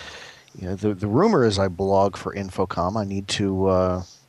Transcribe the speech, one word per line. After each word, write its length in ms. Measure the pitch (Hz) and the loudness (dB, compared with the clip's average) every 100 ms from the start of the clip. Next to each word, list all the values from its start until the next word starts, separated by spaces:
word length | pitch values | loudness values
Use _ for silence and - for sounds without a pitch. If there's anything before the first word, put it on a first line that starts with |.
| - - - - _ - | -18 -18 -20 -20 _ -12
you 80 | 92 | -8
know, 80 | 95 | -4
the, 180 | 107 | -2
the 140 | 95 104 | -2 0
rumor 360 | 113 214 190 | 2 4 4
is 140 | 117 98 | 4 2
I 80 | 98 | 0
blog 500 | 87 98 98 98 - | 0 2 4 4 0
for 160 | - | -8
Infocom. 640 | 101 98 90 95 - 87 110 | -6 -6 -4 -4 -2 -2 -2
I 80 | |
need 220 | 98 98 98 | -4 -4 -4
to, 380 | - 101 95 95 | -2 0 2 4
uh, 360 | 92 92 90 87 - | 4 2 0 -6 -16